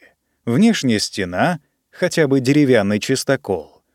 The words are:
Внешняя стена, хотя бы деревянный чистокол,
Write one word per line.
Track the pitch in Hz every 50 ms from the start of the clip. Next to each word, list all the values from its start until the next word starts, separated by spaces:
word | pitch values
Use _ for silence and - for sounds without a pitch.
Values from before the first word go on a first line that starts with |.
| _ _ _ _ _ _ _ _ _
Внешняя | 120 117 139 208 233 208 - - 127 113 104
стена, | - - - - 95 87 90 92 117 160 180 160 _ _ _ _ _ _
хотя | _ - - 175 - 175 156 135
бы | 135 139
деревянный | 123 123 139 151 147 127 127 110 101 98 104 104
чистокол, | - - 135 127 - - 139 131 - - 98 82 73 - _ _ _ _ _